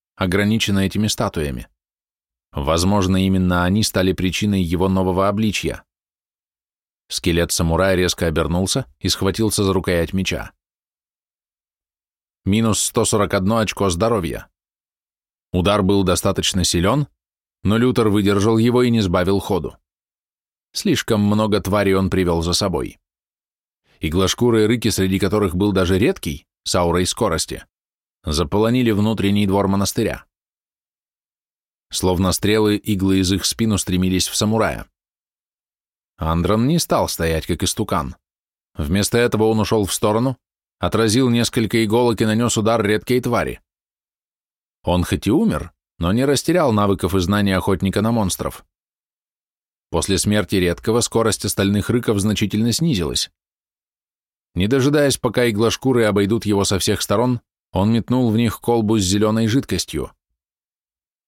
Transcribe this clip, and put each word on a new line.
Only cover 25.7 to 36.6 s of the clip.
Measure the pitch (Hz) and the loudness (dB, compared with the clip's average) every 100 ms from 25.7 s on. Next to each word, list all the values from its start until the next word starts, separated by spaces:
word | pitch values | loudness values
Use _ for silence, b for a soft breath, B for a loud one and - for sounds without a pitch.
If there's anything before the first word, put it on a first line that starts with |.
даже | 95 90 92 | 2 2 2
редкий, | 127 190 87 71 - _ | 2 0 -8 -10 -14 _
с | - | -4
аурой | 95 87 85 92 | 0 0 0 -2
скорости, | - 110 82 - - - _ _ _ _ _ | -2 -2 -2 -4 -10 -14 _ _ _ _ _
заполонили | - 76 78 101 110 127 120 | -6 -2 -2 0 2 2 2
внутренний | 101 107 104 98 101 101 | 2 0 0 0 0 2
двор | 98 98 | 2 2
монастыря. | 98 98 - 101 - - _ _ _ _ _ _ _ _ _ _ _ _ _ _ _ _ | 0 -2 -2 -4 -4 -12 _ _ _ _ _ _ _ _ _ _ _ _ _ _ _ _
Словно | - 92 90 95 | -4 0 0 0
стрелы, | 90 98 110 107 104 | 0 0 2 2 0
иглы | - 101 95 95 | -2 -2 2 2
из | 90 | 2
их | 95 - | 0 -2
спин | - 113 | -2 -2
устремились | 101 - 90 92 92 - | 0 -2 0 0 0 -2
в | - | -2
самурая. | 104 113 98 60 - _ _ _ _ _ _ _ _ _ _ _ _ _ | -2 0 0 -4 -12 _ _ _ _ _ _ _ _ _ _ _ _ _
Андрон | 80 82 85 107 | -2 0 0 2